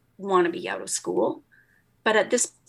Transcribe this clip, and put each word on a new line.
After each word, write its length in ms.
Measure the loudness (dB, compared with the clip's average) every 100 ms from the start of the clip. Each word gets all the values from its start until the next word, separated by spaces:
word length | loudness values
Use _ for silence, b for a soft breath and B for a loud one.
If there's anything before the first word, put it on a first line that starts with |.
| _ -10
wanna 320 | 0 2 2
be 180 | 0 -6
out 120 | -8
of 100 | -6
school, 520 | -8 -4 0 0 -4 _ b b b b _
but 140 | 0 2
at 140 | 2
this 220 | 0 -2 _